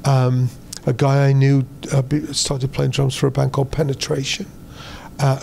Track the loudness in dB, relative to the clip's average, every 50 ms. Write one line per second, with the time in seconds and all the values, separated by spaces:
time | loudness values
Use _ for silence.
0 | 0 2 4 4 4 4 2 2 2 0 -2 -6 -16 -16 -18 -6 -4 -4 0 2
1 | 2 2 4 4 4 4 4 6 6 4 4 4 2 -2 -6 -14 -8 -2 0 0
2 | 0 2 -2 -2 -2 -2 -4 -4 -2 -2 -2 -2 -2 -4 -2 0 0 0 2 2
3 | 0 0 0 0 0 0 2 2 0 0 2 0 -2 0 0 -2 0 -2 -2 -4
4 | -4 -4 -4 -4 -2 -4 -6 -6 -8 -12 -12 -18 -18 -18 -18 -16 -16 -16 -16 -16
5 | -16 -18 -6 0 2 2 2 0